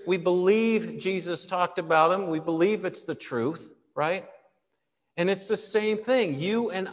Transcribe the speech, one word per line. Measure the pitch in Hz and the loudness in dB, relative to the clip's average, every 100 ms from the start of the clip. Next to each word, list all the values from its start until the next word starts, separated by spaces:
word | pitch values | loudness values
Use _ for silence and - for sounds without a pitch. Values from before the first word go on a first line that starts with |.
| - | -2
We | 180 | 0
believe | 175 180 185 220 226 220 226 226 | 2 2 4 4 4 0 -2 -6
Jesus | 190 190 170 170 - | -4 -4 -4 -8 -4
talked | 180 175 180 | -2 -2 -2
about | 160 160 160 | 2 4 4
Him. | 190 185 | 4 0
We | 160 | -4
believe | 160 165 190 214 | -2 2 2 2
it's | 185 - | -4 -8
the | - | -10
truth, | 143 - 123 120 165 - - _ | -10 -6 -2 -2 -4 -12 -20 _
right? | - 156 185 - - _ _ _ _ _ _ _ - | -2 -2 -2 -6 -20 _ _ _ _ _ _ _ -2
And | 180 | 0
it's | 190 - | 0 -2
the | 214 | -4
same | - 214 214 214 | 0 0 0 -2
thing. | 233 262 190 139 | 2 2 2 0
You | 175 226 226 | 0 0 0
and | 185 190 | -4 -4